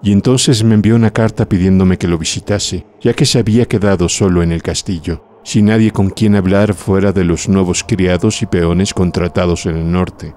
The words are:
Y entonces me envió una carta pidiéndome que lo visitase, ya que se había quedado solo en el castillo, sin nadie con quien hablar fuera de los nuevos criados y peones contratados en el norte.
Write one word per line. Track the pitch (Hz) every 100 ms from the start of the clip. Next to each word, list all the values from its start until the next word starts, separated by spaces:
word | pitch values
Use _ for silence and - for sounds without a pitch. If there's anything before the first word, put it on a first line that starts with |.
Y | 101
entonces | 101 127 127 - 120
me | 113 107
envió | 101 117
una | 110
carta | 110 113 - 110
pidiéndome | 98 92 95 95 90
que | 92
lo | 85
visitase, | 80 - - 101 - 90 - _
ya | 120
que | 117 143
se | 131
había | 110 110 117
quedado | 110 101 95 85
solo | - 101 90
en | 85
el | 85
castillo, | - 85 - 90 - 131 - -
sin | - 117 104
nadie | 110 110
con | - 98
quien | - 107 101
hablar | 92 98 104
fuera | 98 - 98 98
de | 95 90
los | 85 -
nuevos | 98 92 90
criados | - 104 92 90 107 -
y | 104
peones | 92 85 85 101
contratados | - 90 82 87 98 90 85 98
en | 82
el | 82
norte. | 90 90 - 80